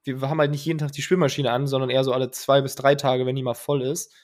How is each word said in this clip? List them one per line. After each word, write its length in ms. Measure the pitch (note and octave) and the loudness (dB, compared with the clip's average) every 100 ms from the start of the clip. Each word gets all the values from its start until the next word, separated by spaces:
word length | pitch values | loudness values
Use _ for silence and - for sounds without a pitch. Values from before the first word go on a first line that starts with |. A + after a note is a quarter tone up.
wir 160 | - C3 | -8 -4
haben 160 | C3+ D#3+ | -2 2
halt 140 | D3 | 2
nicht 120 | C#3+ | 0
jeden 140 | D3+ D#3 | -2 -2
Tag 140 | D3 | -4
die 100 | - | -4
Spülmaschine 480 | - F#3 C#3+ D3 C3 | -4 0 0 0 0
an, 160 | A#2+ C#3 | 0 0
sondern 240 | C3+ C3 | 0 0
eher 140 | C3 | 2
so 80 | C3+ | 2
alle 180 | B2+ B2+ | 0 -2
zwei 320 | - - C#3 | -2 2 4
bis 120 | C3+ - | 2 2
drei 180 | C#3 | 2
Tage, 320 | C#3+ C3+ B2+ B2+ | 4 2 0 0
wenn 100 | C3+ | -2
die 60 | |
mal 120 | B2+ | -4
voll 280 | A#2 - C#3+ | -4 -2 -2
ist. 320 | B2+ E3 - _ | -2 -4 -8 _